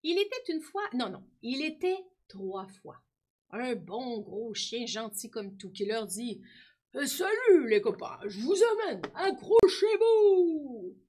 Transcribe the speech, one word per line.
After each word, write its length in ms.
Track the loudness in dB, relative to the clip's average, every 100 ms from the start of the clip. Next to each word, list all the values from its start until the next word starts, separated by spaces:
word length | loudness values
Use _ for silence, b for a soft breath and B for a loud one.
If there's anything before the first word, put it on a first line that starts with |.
Il 160 | -2 -2
était 340 | -2 -6 -6
une 100 | -8
fois, 200 | -8 -10 -6
non, 160 | -6 -6
non, 120 | -8 -18 _
il 200 | -10 -6
était 400 | -6 -4 -4 -4 -8 _ _
trois 380 | -12 -10 -10 -12
fois 360 | -18 -20 -20 _ _ _ _ _
un 220 | -8 -6
bon 460 | -8 -8 -10 -8 -8
gros 340 | -8 -10 -8
chien 320 | -8 -8 -8 -8
gentil 420 | -8 -8 -10 -10
comme 280 | -10 -10 -14
tout 120 | -18
qui 140 | -8
leur 220 | -4 -4 -6
dit : « 340 | -8 -8 -10 B B B B _
Euh, 120 | -6 -6
salut 640 | -2 -2 2 6 6 6
les 140 | 2
copains, 380 | 2 -4 -10 -10
je 160 | -10 -6
vous 160 | 0 4 4
amène, 300 | 4 -2 -6 -8
accrochez-vous ! » 1800 | -4 -4 -4 4 8 8 6 2 4 4 6 8 6 4 0 -6 -10 -12 -14